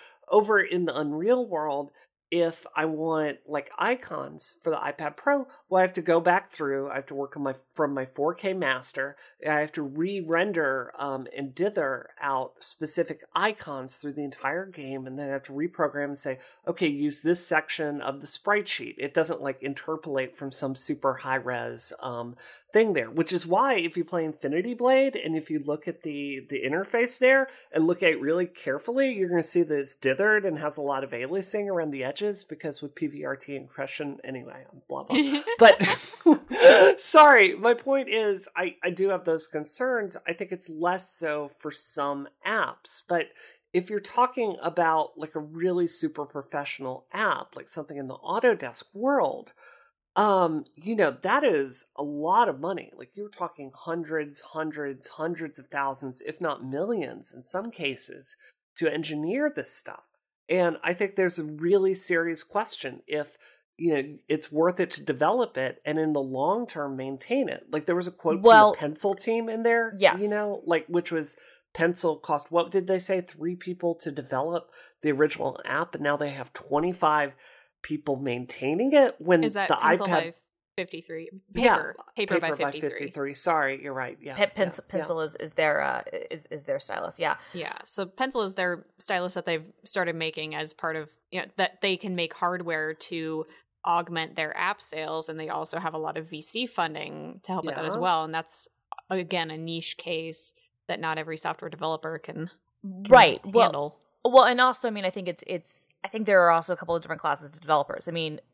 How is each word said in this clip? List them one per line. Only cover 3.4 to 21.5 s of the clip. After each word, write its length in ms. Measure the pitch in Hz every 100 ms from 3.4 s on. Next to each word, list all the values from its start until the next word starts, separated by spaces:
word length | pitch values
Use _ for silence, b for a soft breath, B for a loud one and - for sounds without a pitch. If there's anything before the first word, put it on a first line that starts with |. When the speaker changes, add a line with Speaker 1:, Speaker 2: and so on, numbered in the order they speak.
| -
Speaker 1:
like, 240 | 147 143 -
icons 760 | 190 254 - 147 139 156 - -
for 60 | 165
the 80 | 156
iPad 400 | 143 147 151 -
Pro, 300 | - 285 247 B B
well, 120 | 185
I 20 |
have 120 | 185 185
to 60 |
go 200 | 165 170
back 280 | 170 180 -
through, 400 | - 143 135 139
I 60 | 135
have 120 | 135
to 80 | 139
work 200 | 139 151
on 80 |
my, 120 | 139 131 _
from 200 | - 147
my 120 | 139 131
four 280 | - 151
K 200 | 170 202
master, 640 | 190 143 127 - - 139 - b b 151
I 140 | 151
have 140 | 151
to 80 | 160
re-render, 1120 | 143 143 180 202 160 165 202 170 143 131 120 -
um, 300 | 143 131 127 -
and 180 | 139
dither 580 | 131 196 202 139 127 - -
out 320 | 143 131 131 -
specific 580 | - - 156 175 165 151 - 165
icons 640 | 208 208 - 135 131 -
through 160 | 147
the 100 | 143
entire 420 | 143 - 135 165 190
game, 420 | 175 135 135 131
and 120 | 135
then 80 | 143
I 60 |
have 100 | 135
to 80 | 135
reprogram 540 | 139 170 - 151 143 143
and 120 | 139
say, 220 | 143 131 B B -
"Okay, 220 | 175 165
use 340 | 143 147 143
this 240 | 160 175 -
section 540 | 156 156 - 151 147
of 220 | 127 139
the 60 | 143
sprite 420 | - - 208 208
sheet." 260 | - 117 -
It 160 | 143
doesn't, 280 | 165 156 160
like, 200 | 139 131
interpolate 760 | 135 135 - 156 160 135 127 -
from 140 | 139
some 220 | 131 135
super 420 | 135 - 139 139 127
high-res, 760 | 135 131 123